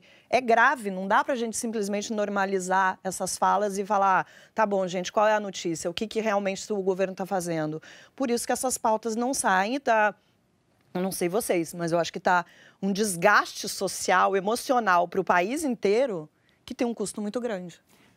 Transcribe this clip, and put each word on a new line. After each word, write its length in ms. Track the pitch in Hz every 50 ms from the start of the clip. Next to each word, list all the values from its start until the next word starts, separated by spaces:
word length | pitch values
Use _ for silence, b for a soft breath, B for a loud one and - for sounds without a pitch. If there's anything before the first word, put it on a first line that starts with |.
| b b b b b b
é 120 | - 240
grave, 500 | 262 233 226 220 226 262 302 269 214 202
não 160 | 190 185 190 196
dá 160 | 208 247 294
pra 120 | - 285
gente 200 | 233 233 226 214
simplesmente 560 | - - 233 220 226 202 196 208 202 202 -
normalizar 880 | 233 208 208 208 202 202 196 196 196 190 180 180 185 190 196 185 185 - -
essas 340 | 190 180 - 196 185 - -
falas 400 | - 185 185 196 208 208 190 196
e 80 | 202
falar, 400 | 180 208 196 196 196 190 175 151 B B B B B _
"Tá 120 | - 220
bom, 200 | 208 202 190 190 180
gente, 240 | 165 190 180 -
qual 140 | - 226 208 214
é 60 | 214
a 60 | 214
notícia? 500 | 208 196 190 - - 180 165 156 - 175
O 40 | 170
que 120 | - 226 214
que 120 | - 226
realmente 520 | 208 226 202 202 202 196 190 185 - - 214
o 80 | 202
governo 320 | 185 185 190 180 196 190 190
tá 100 | - 196
fazendo?" 560 | 175 202 185 170 175 165 160 156 156 156 160 B B B B B B _
Por 140 | - 269 247
isso 160 | 240 233 -
que 60 | -
essas 260 | 262 247 - 254 240 -
pautas 380 | - 233 220 220 - 233 220
não 180 | 220 240 247 277
saem 420 | - - 226 190 185 190 214 254
e 40 | 285
tá... 340 | - - 226 220 214 214 196 - _ _ _ _ _ _ _ _ _ _ _ _ _ _ -
Eu 80 | 180
não 100 | 185 190
sei 180 | 180 - 185 175
vocês, 440 | 170 220 233 - 226 180 165 - -
mas 200 | 175 170 170 160
eu 60 | 175
acho 120 | 165 -
que 80 | - 185
tá 260 | - 202 180 180 170 b b b b b b b
um 100 | - 196
desgaste 800 | 202 180 220 214 185 170 170 208 208 240 277 - - - - 202
social, 640 | - - 202 180 - - - - 185 185 196 202 190
emocional 720 | 196 180 202 226 240 - - 269 247 226 196 180 175 175 175
pro 160 | - 196 180
país 400 | - 196 180 175 202 247 311 320
inteiro 680 | 277 240 - - 196 202 226 269 262 202 165 156 151 _ _ _ _ _ _ _
que 80 | - 247
tem 100 | - 262
um 80 | 233 233
custo 280 | - 208 180 - -
muito 180 | 208 208 208 247
grande. 400 | 233 240 214 185 180 175 - - _ b b b b b b